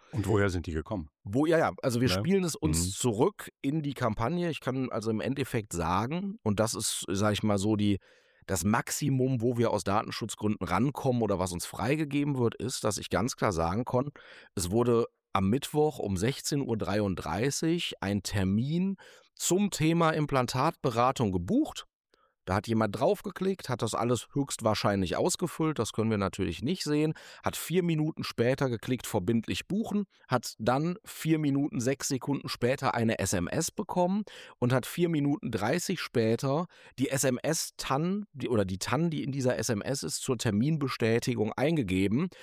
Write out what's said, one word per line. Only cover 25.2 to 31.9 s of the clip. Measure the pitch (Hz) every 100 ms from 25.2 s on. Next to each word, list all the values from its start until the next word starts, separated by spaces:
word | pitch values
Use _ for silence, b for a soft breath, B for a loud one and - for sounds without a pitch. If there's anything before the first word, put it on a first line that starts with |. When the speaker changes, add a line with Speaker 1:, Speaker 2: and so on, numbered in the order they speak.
| 160 - 175 - 156 147
Speaker 2:
das | 110
können | - 110
wir | 107
natürlich | 95 - 90 85
nicht | 123 185
sehen, | 147 147 156 151 B B
hat | 98 -
vier | - 175
Minuten | 175 156 151 -
später | 131 - 117 131 135
geklickt, | 117 - 127 -
verbindlich | 110 90 117 - 92 -
buchen, | 202 220 208 196 b b
hat | 214 - -
dann | 113 131 165 180 -
vier | - 156 156
Minuten, | 151 139 143 131
sechs | 117